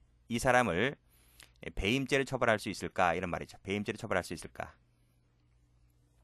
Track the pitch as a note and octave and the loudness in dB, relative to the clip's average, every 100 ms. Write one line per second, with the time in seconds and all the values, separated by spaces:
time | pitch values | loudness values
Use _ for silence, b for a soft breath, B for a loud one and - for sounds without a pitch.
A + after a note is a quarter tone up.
0 | _ _ - A#2 C3+ B2 A2+ E2+ C3 - | _ _ -6 -2 2 4 4 2 0 -4
1 | _ b b b b b - - G2 C3 | _ b b b b b -12 -4 0 0
2 | C3 C#3 C3+ B2+ A#2 G#2+ G#2+ F2+ F2 - | 0 0 2 4 4 4 0 -6 -4 2
3 | F2+ E2+ F2+ D#2 D2 - F#2+ G#2 G#2 - | 2 2 -2 -4 -8 -10 -4 -4 -4 -6
4 | G#2 F#2+ - E2 - - - - _ _ | -2 -2 -2 -8 -12 -12 -14 -14 _ _
5 | _ _ _ _ _ _ _ _ _ _ | _ _ _ _ _ _ _ _ _ _
6 | _ _ | _ _